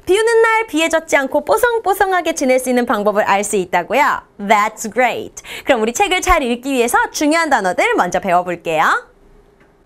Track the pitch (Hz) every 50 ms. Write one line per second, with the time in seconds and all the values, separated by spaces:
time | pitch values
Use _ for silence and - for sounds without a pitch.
0 | _ - 359 415 440 466 466 453 453 453 453 440 453 453 - 302 330 320 320 320
1 | 320 - 320 285 269 269 - 294 294 - - 440 - 480 466 453 453 370 392 392
2 | 403 381 381 359 330 330 330 330 294 254 254 262 254 254 247 247 240 247 240 208
3 | 208 208 202 208 202 202 202 196 208 - - 202 180 - - 180 170 - - 262
4 | 294 254 170 - - _ _ - 202 196 214 208 208 220 214 - - 220 190 233
5 | 254 233 185 113 107 90 - - - - - - - - 277 226 214 226 233 -
6 | 403 392 370 370 - - 359 330 277 233 240 240 240 285 277 254 233 240 - 440
7 | 480 - - - 311 294 311 330 330 311 277 233 196 185 175 - - 453 480 330
8 | 190 180 - 180 175 196 175 175 180 180 175 170 - 170 160 151 170 233 349 480
9 | - - _ _ _ - - - _ _ _ _ _ _ _ _ _